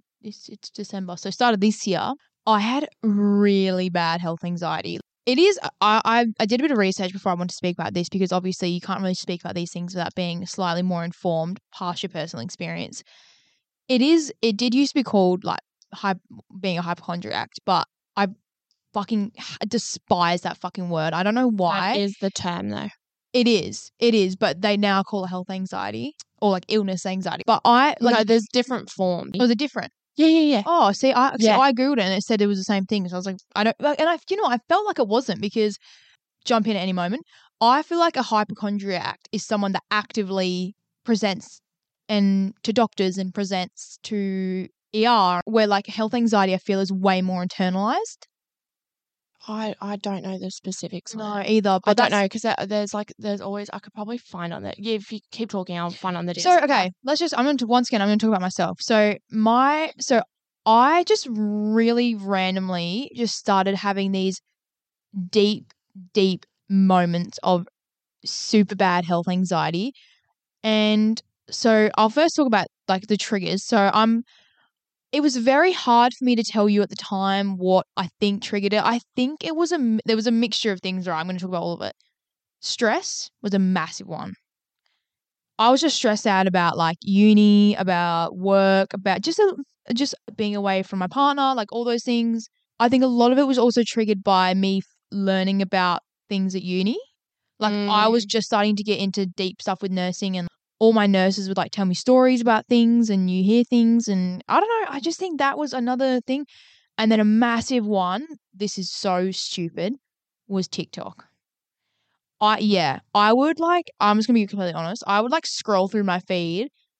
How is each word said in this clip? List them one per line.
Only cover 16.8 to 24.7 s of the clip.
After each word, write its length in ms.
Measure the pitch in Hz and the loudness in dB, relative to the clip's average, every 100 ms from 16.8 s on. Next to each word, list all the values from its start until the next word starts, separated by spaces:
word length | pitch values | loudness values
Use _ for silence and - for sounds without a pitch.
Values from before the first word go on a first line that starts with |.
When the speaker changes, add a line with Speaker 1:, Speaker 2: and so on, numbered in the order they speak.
Speaker 1:
hypochondriac, 680 | 175 175 - 175 175 - - - - | -4 -6 -8 -10 -8 -8 -8 -8 -2
but 220 | 175 - _ _ - | -2 -2 _ _ -4
I 120 | 202 202 _ _ _ _ _ | -4 -4 _ _ _ _ _
fucking 380 | 208 196 214 202 - | -8 -4 -4 -4 -8
h-, 200 | - - 208 | -16 -12 -4
despise 760 | 233 - - - 180 170 175 | -4 -4 -10 -4 0 0 -2
that 160 | 175 175 | -4 -8
fucking 320 | 180 - 175 | -10 -8 -4
word. 220 | 165 160 | -2 -2
I 80 | 165 | -2
don't 100 | 196 | -2
know 160 | 226 254 | 0 0
why. 440 | 208 175 190 185 | 2 0 0 -2
Speaker 2:
That 60 | 247 | -2
is 160 | 202 196 | -2 -4
the 100 | 196 | -6
term 400 | - 180 175 202 | -4 -6 -6 -6
though. 180 | 208 214 - _ _ _ | -8 -10 -12 _ _ _
Speaker 1:
It 160 | 254 233 | 2 4
is. 420 | 214 104 - - _ | 2 0 -10 -18 _
It 160 | 240 | 2
is. 220 | 226 190 190 | 2 2 0
But 260 | 202 165 | -2 -2
they 140 | 208 | -2